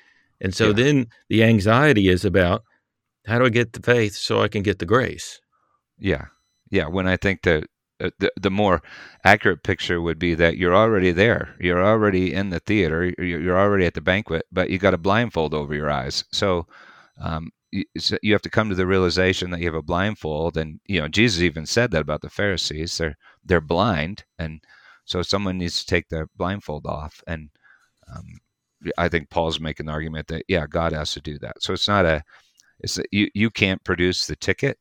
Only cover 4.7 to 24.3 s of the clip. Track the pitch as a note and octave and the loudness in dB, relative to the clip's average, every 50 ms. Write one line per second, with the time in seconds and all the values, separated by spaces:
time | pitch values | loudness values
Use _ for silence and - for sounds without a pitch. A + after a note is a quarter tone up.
4.7 | F#2+ - F2+ F2 G#2+ B2+ A#2+ E2+ D#2 - - - - - _ _ _ _ _ _ | -2 -2 0 0 2 2 2 0 -6 -10 -14 -16 -16 -20 _ _ _ _ _ _
5.7 | _ _ _ _ _ _ - F#2+ D#2+ C#2 - - _ _ _ _ _ _ _ _ | _ _ _ _ _ _ -2 -2 -2 -2 -4 -12 _ _ _ _ _ _ _ _
6.7 | G2 F#2+ D#2+ D2+ F2 F#2+ F#2 F#2 F#2 F2 - G2+ F#2 - - F2+ E2 D2+ - - | -2 -2 0 0 -2 -2 0 0 -2 0 0 -2 -4 0 2 2 2 2 0 -6
7.7 | _ _ _ _ _ _ - F#2 - _ F#2+ - - - F#2 G2 F#2+ G2+ G#2 G2 | _ _ _ _ _ _ -8 -8 -4 _ -2 -2 -2 -2 -4 -2 0 2 2 2
8.7 | F2+ D#2 - - - - - - - _ - F#2 G2+ G#2 - G#2+ F2 - - - | 2 0 -2 -8 -18 -20 -20 -20 -20 _ 4 4 4 6 4 0 0 0 -2 -4
9.7 | F#2 - - - F2+ E2+ E2+ E2+ E2 D#2 E2+ F2 E2 D#2 E2+ E2 D#2+ - F2+ F2 | -4 -4 -2 -2 -2 -2 0 -2 -2 -2 0 0 2 4 4 2 4 2 2 4
10.7 | F2 G2+ A2+ A2+ A2 G2 F#2 F#2 E2+ F2 G#2 A#2 - - - - - - - F2 | 4 4 4 4 4 4 4 4 4 4 4 4 4 0 -2 -6 -10 -4 -2 0
11.7 | F2 F2+ F#2 G#2 A2 A2 G#2+ G#2 F#2+ F#2 F#2 F2 - F#2+ G2+ G2 F2 E2+ - - | 2 2 4 4 4 4 2 2 2 2 0 0 -2 -4 -4 -4 -4 -6 -4 -2
12.7 | G#2 G#2+ F2+ D2+ D#2 E2 F2+ F2+ - - F#2 F2+ E2+ D#2 E2+ F2+ F2 F#2 G2+ G#2 | 0 0 2 0 0 0 -2 -2 -2 -4 -4 -4 -4 -4 -2 0 2 2 4 4
13.7 | G2+ G2 F2+ E2+ - E2+ D2+ F2+ F2+ G#2 A2 - E2 D#2+ - - - F2+ F2+ - | 4 2 2 2 0 -2 -2 0 0 0 -2 -4 -6 -6 -6 -4 -4 -2 -2 0
14.7 | F#2+ F#2 F#2+ G2 F#2 E2+ E2 G2 G2 A2+ A#2+ A2 - E2+ D#2+ D2 D#2 D2+ D2 C#2+ | -2 2 2 2 2 2 2 2 2 2 0 0 -2 -2 -2 0 -2 -4 -4 -4
15.7 | D2+ D2 D2+ D2 D2 C2+ B1+ D2 - - - - - - G#2 G2 F2+ F2 E2 - | -6 -4 -2 -2 -2 -2 -4 -4 -6 -6 -8 -6 -4 -2 0 0 0 0 -2 -6
16.7 | - - - - - - _ _ _ - - E2+ E2 D#2+ E2 - - _ _ _ | -14 -20 -20 -20 -20 -20 _ _ _ -10 -8 -6 -6 -6 -8 -10 -16 _ _ _
17.7 | - G2 - - _ E2 - - A2 - - G#2+ G#2 G2 - - - A#2 A2 A2 | -8 -8 -8 -6 _ -6 -4 -4 -4 -2 0 0 0 0 0 -2 -2 -2 0 0
18.7 | F#2+ F2+ F#2 F2+ G2 F#2+ F#2 F2 D#2+ F#2 F#2 F#2 F2+ - F2+ F2 F2 E2+ F2 E2+ | 0 0 0 2 2 2 2 2 2 2 2 2 2 0 -4 -6 -6 -4 -4 -4
19.7 | D#2 D#2+ D2+ D#2 F2 F2 F#2+ G#2+ G#2 - - D#2 D2+ D2+ D#2+ E2+ D#2 D#2+ D#2+ D#2 | -4 -4 -4 -2 -2 -2 -2 -2 -4 -6 -8 -6 -4 -2 -4 -2 -2 -4 -6 -6
20.7 | D#2+ - _ - G2+ E2 D2+ D2+ D2+ F#2+ A2+ B2 G2 E2+ F2 E2+ D2 D#2+ D2+ - | -10 -14 _ -4 -4 -2 -2 -2 2 2 4 4 4 2 0 0 0 -4 -8 -2
21.7 | - A2+ A#2+ A#2+ F2+ D#2 D2+ C#2+ D2+ D2 - - - - G2+ G2+ F#2 E2 - - | 0 0 0 2 0 -2 -2 -2 -4 -6 -6 -10 -6 -4 -2 -2 -2 -2 -4 -6
22.7 | D2+ D#2 D#2+ D#2+ - - E2 D#2 D2+ - _ - _ _ _ - F2+ E2+ D#2 D2 | -6 -6 -6 -6 -4 -4 -4 -4 -6 -8 _ -20 _ _ _ 0 2 2 2 0
23.7 | E2+ F2 G#2 A#2+ F#2+ D#2 D2+ F2 G#2 - - _ | 0 0 0 0 0 -2 -4 -6 -8 -12 -16 _